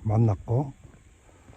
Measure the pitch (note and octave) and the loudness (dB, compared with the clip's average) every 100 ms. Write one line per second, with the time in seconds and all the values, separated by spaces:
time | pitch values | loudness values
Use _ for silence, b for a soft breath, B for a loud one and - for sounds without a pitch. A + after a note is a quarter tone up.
0 | G#2+ G#2+ A#2 G2+ - A#2 C3+ - - b | 0 2 2 0 -2 -2 -2 -8 -20 b
1 | b b b b b | b b b b b